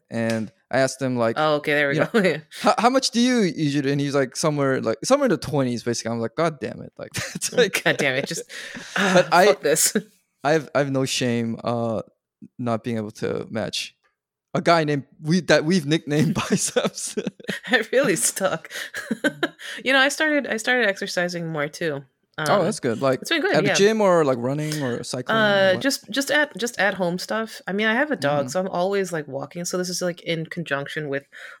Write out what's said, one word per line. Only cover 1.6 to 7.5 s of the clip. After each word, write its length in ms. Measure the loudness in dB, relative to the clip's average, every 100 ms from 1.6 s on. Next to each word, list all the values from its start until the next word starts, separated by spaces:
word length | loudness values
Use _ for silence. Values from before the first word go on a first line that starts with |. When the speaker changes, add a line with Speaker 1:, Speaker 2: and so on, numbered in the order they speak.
| 0
Speaker 2:
there 140 | 0 2
we 80 | 0
Speaker 1:
you 80 | 2
Speaker 2:
go. 40 |
<laughs> 60 | 2
Speaker 1:
know, 80 | 2
Speaker 2:
Yeah. 100 | 0 -8 -2
Speaker 1:
"How, 140 | 0 4
how 120 | 4
much 200 | 4 2
do 100 | 2
you 200 | 2 4
usually?" 500 | 2 0 0 0 0
And 100 | 0
he's 140 | 0
like, 220 | 0 0 0
"Somewhere, 440 | -2 2 2 2
like, 180 | 0 -2
somewhere 220 | 2 4 4
in 40 |
the 60 | 2
twenties," 460 | 0 0 0 -2
basically. 300 | -2 -4 -2
I'm 80 | -4
like, 160 | -4 -2
"God 240 | -2 -2
damn 200 | -10 -10
it!" 120 | -16 -16
Like, 160 | -12
<laughs> 20 |
that's 380 | -10 -10 -8 -4